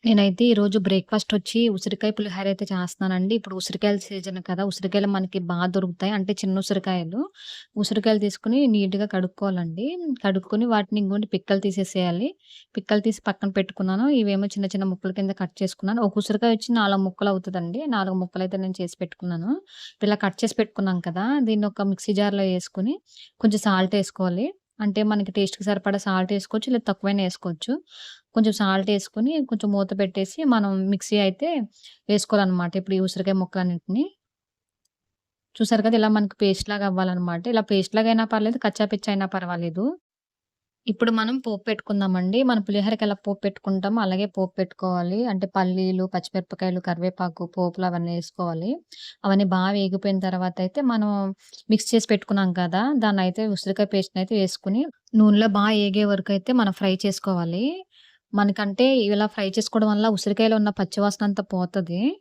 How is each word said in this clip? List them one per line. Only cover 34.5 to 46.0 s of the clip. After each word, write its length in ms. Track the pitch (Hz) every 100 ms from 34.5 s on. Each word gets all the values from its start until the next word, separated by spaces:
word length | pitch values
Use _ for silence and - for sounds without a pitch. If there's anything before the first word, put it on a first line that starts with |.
| _ _ _ _ _ _ _ _ _ _ -
చూసారు 260 | 220 220
కదా! 140 | 214 226
ఇలా 120 | 214
మనకి 280 | 214 202 -
పేస్ట్ 320 | 202 190 -
లాగా 180 | 208 202
అవ్వాలన్నమాట. 560 | 185 185 180 180 170 233
ఇలా 140 | 226
పేస్ట్ 300 | 214 196 185
లాగా 160 | 220 220
అయినా 160 | 226 220
పర్లేదు, 320 | 220 214 247
కచ్చా 260 | 208 - 208
పిచ్చా 240 | 202 -
అయినా 160 | 202 190
పర్వాలేదు. 580 | 190 175 175 170 165 240 359 _ _ _ _ _ _ _ _ -
ఇప్పుడు 240 | 208 233
మనం 260 | 226 220 262
పోపు 260 | 247 202
పెట్టుకుందామండి. 760 | 214 214 - 202 196 185 185 226
మనం 180 | 262 226
పులిహోరకి 420 | 202 202 202 220
ఎలా 120 | 208 202
పోపు 240 | - 202
పెట్టుకుంటామో 580 | 202 196 - 190 196 226
అలాగే 260 | 196 190 202
పోపు 260 | 196 185
పెట్టుకోవాలి. 640 | - 180 - 185 180 175 202 247
అంటే 200 | 190 190
పల్లీలు, 540 | 190 185 185 185 185